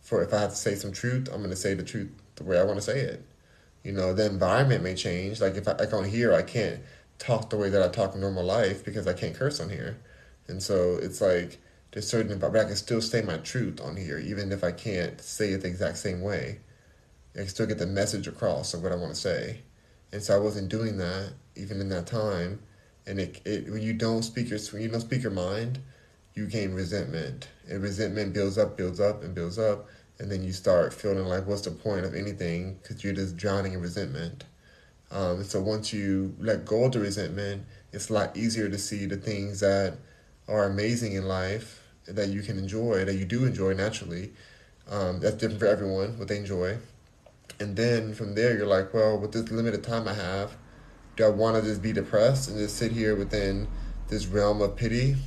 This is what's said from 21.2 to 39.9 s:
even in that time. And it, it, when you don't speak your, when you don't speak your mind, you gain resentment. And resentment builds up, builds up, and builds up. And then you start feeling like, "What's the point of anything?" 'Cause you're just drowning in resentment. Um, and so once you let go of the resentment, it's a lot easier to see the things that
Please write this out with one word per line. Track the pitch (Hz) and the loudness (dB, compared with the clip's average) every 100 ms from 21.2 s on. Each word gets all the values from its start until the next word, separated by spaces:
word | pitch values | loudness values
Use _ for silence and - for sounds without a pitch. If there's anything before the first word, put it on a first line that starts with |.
| 101 - - - | -6 -12 -18 -14
even | 98 98 | -8 -6
in | 98 | -2
that | 92 85 | -4 -2
time. | 120 107 95 87 104 - - _ _ - | -2 0 0 -2 -6 -12 -20 _ _ -8
And | 98 | -4
it, | 87 - - | -4 -6 -4
it, | 101 - | -4 -4
when | 107 | -4
you | 110 | -2
don't | 110 113 113 | 0 2 2
speak | 110 - 117 | 0 -4 -2
your, | 104 - | -4 -6
when | 101 | -6
you | 113 | -4
don't | 113 | -4
speak | 113 135 | -2 -2
your | 117 | 0
mind, | 98 90 101 117 131 - - - _ _ - | -2 -2 -2 -2 -4 -8 -20 -20 _ _ -8
you | 104 | -4
gain | 110 98 | -2 -2
resentment. | 92 90 101 82 80 71 64 - - - | -2 -2 -2 -2 -4 -6 -8 -12 -20 -10
And | 98 | -4
resentment | 101 95 107 104 98 | -4 -2 -2 0 -2
builds | 95 98 98 | 0 0 4
up, | 104 - | 2 2
builds | 90 90 | -4 2
up, | 101 107 | 2 2
and | 87 90 | -6 -6
builds | 85 98 | -4 0
up. | 110 101 - - _ _ | 0 0 -4 -20 _ _
And | 98 | -6
then | 95 | -4
you | 92 | -4
start | 92 - 90 82 | -2 4 6 6
feeling | - 104 98 92 | 0 -2 0 0
like, | 90 92 | -2 0
"What's | 101 | -2
the | 92 | -4
point | 82 110 101 92 | -6 -2 -2 -2
of | 87 | -4
anything?" | 101 98 90 85 92 95 | -6 -4 -2 -2 -4 -8
'Cause | - - | -12 -8
you're | 101 | -4
just | 95 95 87 | -2 -4 -2
drowning | 101 98 95 | 0 0 0
in | 92 | -4
resentment. | 87 87 87 69 82 - - _ - - - _ _ | -4 -4 -6 -6 -8 -10 -18 _ -20 -20 -20 _ _
Um, | 98 92 90 | -2 0 0
and | 98 | -2
so | 101 | -2
once | 95 107 107 | 0 0 -2
you | 107 101 95 95 - | -2 0 2 0 -2
let | 107 98 82 | 0 0 2
go | 107 131 | 4 4
of | |
the | 127 | 4
resentment, | 101 98 87 92 101 101 - - - | 0 -2 -4 -4 -6 -6 -10 -18 -14
it's | 104 - | -12 0
a | |
lot | 107 98 - | 0 0 0
easier | 113 113 104 | 0 2 0
to | 98 | -2
see | - 104 98 | -4 -4 -4
the | 98 | -4
things | - 104 101 95 | -4 -4 -4 2
that | 101 98 98 | 4 6 2